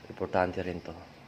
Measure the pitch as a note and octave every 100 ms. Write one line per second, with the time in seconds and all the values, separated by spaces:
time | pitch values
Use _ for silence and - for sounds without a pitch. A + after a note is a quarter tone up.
0 | - - F#2 F#2+ F#2 F2+ F2+ F2 - E2
1 | - -